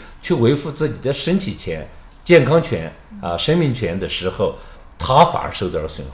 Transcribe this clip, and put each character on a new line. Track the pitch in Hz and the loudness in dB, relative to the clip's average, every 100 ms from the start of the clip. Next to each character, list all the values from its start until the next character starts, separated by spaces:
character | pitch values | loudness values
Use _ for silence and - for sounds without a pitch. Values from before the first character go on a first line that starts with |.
| - - | -16 -12
去 | - | -2
维 | 170 117 143 | 2 4 2
护 | 160 | -2
自 | 143 151 | -4 -4
己 | 107 | -2
的 | 123 | -4
身 | 139 - 185 | -2 0 0
体 | 190 - | -2 -8
权、 | - 80 - - - - | -8 -8 -10 -16 -20 -8
健 | - 170 127 | 6 6 8
康 | 165 | 4
权 | 165 101 80 - - - | 2 -4 -6 -12 -18 -10
啊、 | 87 85 | -4 -2
生 | - 165 | 2 2
命 | 151 | 2
权 | 117 101 92 | 0 -2 -4
的 | 87 | -6
时 | - 90 | -4 -4
候， | - 73 - - - - - | -2 -2 -4 -14 -20 -20 -8
他 | - 135 165 | 2 4 4
反 | - | 2
而 | - | -6
受 | - 92 | -6 -6
到 | 85 | -4
了 | 78 | -6
损 | - 69 | -8 -14